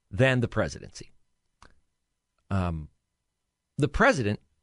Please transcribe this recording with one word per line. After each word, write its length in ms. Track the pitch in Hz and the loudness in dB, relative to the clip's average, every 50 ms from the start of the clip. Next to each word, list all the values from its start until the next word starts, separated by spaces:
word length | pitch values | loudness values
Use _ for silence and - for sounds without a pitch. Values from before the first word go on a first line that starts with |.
| _ _ | _ _
than 280 | - 92 127 131 127 127 | 0 2 2 4 4 2
the 80 | 120 - | 0 -2
presidency. 640 | - 110 98 76 - - - - - - - - - _ _ _ _ _ _ _ _ _ - - - _ _ _ _ _ _ _ _ _ _ _ _ _ _ _ | -2 -2 -4 -4 -4 -10 -16 -18 -18 -18 -20 -20 -20 _ _ _ _ _ _ _ _ _ -20 -20 -20 _ _ _ _ _ _ _ _ _ _ _ _ _ _ _
Um, 400 | 98 98 90 87 85 80 76 73 _ _ _ _ _ _ _ _ _ _ _ _ _ _ _ _ _ - | -2 -2 -2 -2 -4 -6 -10 -12 _ _ _ _ _ _ _ _ _ _ _ _ _ _ _ _ _ -2
the 100 | 139 143 | -2 0
president 520 | - - 214 269 254 151 117 101 107 - - _ _ _ | 2 4 4 4 4 2 0 -2 -2 -4 -6 _ _ _